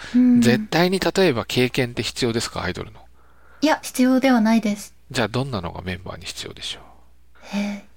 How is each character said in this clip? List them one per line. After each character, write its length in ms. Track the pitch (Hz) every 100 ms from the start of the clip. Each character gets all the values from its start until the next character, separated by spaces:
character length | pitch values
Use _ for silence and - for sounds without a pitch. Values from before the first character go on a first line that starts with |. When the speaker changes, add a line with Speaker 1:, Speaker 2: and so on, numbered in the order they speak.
| - 247
Speaker 1:
う 20 |
ん。 220 | 254 240
Speaker 2:
絶 260 | 233 220 214
対 240 | 160 180
に 80 | 190
例 120 | 170 196 185
え 80 |
ば 120 | 117 95
経 240 | 123 123
験 180 | - 123
っ 20 |
て 100 | 120
必 220 | 110 - 120
要 80 |
で 60 | 113
す 120 | -
か、 100 | -
ア 80 | 90
イ 40 |
ド 100 | 90
ル 80 | 90
の？ 80 | - - - - - - -
Speaker 1:
い 40 | 302
や、 140 | 294
必 220 | - -
要 160 | 254 262
で 120 | 269
は 100 | 247
な 120 | 214
い 80 | 226
で 140 | 214 208
す。 180 | - - -
Speaker 2:
じ 120 | 131
ゃ 40 | 107
あ 20 |
ど 160 | 123
ん 60 | 139
な 120 | 107
の 100 | 85
が 100 | 87
メ 140 | 90 90
ン 60 |
バ 100 | 95
ー 60 | -
に 60 | -
必 200 | - -
要 80 |
で 80 | -
し 160 | - -
ょ 40 |
う？ 20 | - - - - - - - 202
Speaker 1:
え 300 | 202 202 -